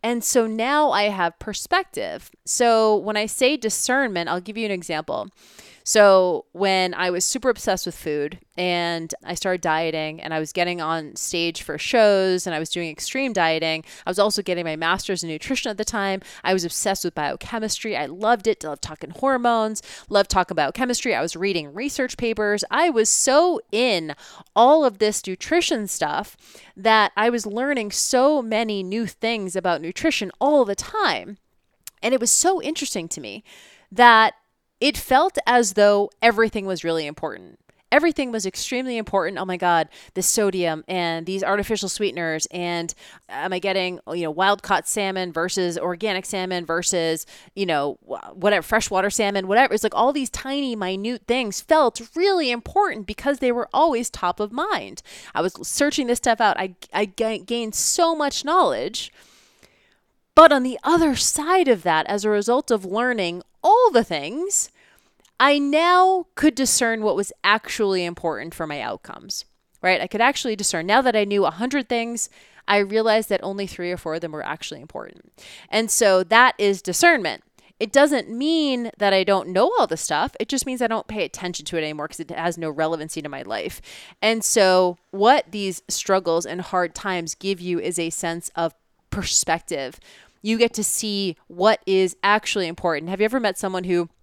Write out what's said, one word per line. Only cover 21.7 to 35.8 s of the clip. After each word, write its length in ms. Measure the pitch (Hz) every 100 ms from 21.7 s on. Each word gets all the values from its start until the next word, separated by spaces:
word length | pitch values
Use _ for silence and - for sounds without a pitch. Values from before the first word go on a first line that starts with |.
research 420 | 160 277 - 254 -
papers. 480 | 233 214 208 208 -
I 180 | 247 339
was 200 | 233 220
so 500 | - - 269 359 302 -
in 420 | 208 254 185 156 139 - - - -
all 300 | 247 311 277
of 140 | 196
this 280 | 214 208 -
nutrition 600 | 185 - 339 330 247 202
stuff 480 | - 151 151 - - - - - -
that 340 | 208 220 208 -
I 120 | 226
was 160 | 240 214
learning 460 | 208 269 269 208
so 500 | - - 254 269 302
many 420 | 226 220 226 208
new 220 | 185 214 214
things 480 | - 226 233 190
about 280 | 190 180 160
nutrition 500 | 160 - 320 - 196 -
all 240 | 269 294
the 120 | 214 196
time. 640 | - 427 349 127 90 208 _ _ _ _ - _
And 120 | 226
it 80 | 254
was 100 | 233
so 300 | - 339 381
interesting 480 | - 320 277 202 165
to 100 | -
me 240 | 113 147 _ - - _ _
that 440 | 196 240 226 220 - _ _ _ _
it 140 | 269 -
felt 400 | - 262 359 - -
as 260 | 247 220
though 340 | -